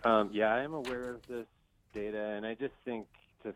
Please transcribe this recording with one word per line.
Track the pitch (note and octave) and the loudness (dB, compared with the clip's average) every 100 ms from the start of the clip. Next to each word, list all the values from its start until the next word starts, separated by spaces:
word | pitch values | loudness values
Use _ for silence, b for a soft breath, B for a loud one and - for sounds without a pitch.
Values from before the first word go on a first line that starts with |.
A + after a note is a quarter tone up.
Um, | A#2 A2 G2+ | 4 6 4
yeah, | G2+ G#2+ | 2 2
I | A#2 | 2
am | C#3+ | 0
aware | D#3+ B2 B2 B2 | -4 -4 -4 -6
of | A#2+ - | -8 -10
this | A#2+ A2 _ _ _ _ | -10 -10 _ _ _ _
data, | G#2+ G#2 G#2+ | -6 -4 -2
and | G#2+ G#2 A2 | -2 -2 -4
I | |
just | A2+ C3+ - | -4 -6 -6
think, | C3 A#2 G2+ - _ _ | -6 -6 -6 -16 _ _
to | A2 | -10